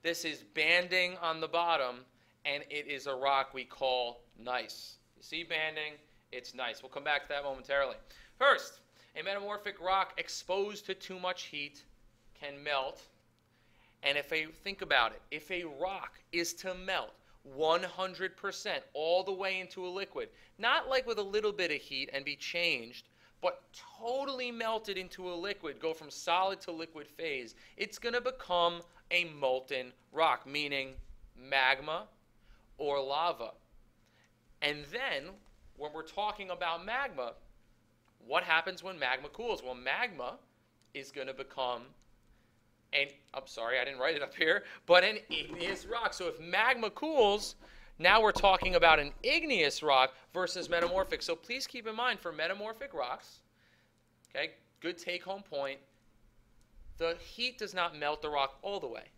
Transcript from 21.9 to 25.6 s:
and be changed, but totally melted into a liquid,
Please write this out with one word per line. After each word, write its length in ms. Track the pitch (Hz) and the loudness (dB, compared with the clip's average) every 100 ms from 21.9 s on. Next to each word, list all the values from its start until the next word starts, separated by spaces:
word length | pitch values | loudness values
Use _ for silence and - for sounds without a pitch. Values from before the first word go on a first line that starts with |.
| 135 139 | -8 -4
and 120 | 139 | -4
be 120 | 139 143 | -6 -8
changed, 720 | - 170 175 139 117 123 - _ - _ | -6 0 0 0 -4 -14 -20 _ -20 _
but 200 | 180 180 _ - - - | -2 -2 _ -20 -20 -10
totally 540 | 226 262 277 262 247 | -4 -2 -2 -4 -6
melted 440 | 233 226 220 220 196 | -4 -2 -2 -4 -8
into 360 | 180 - 180 | -8 -10 -8
a 20 | |
liquid, 460 | 175 185 196 | -6 -6 -6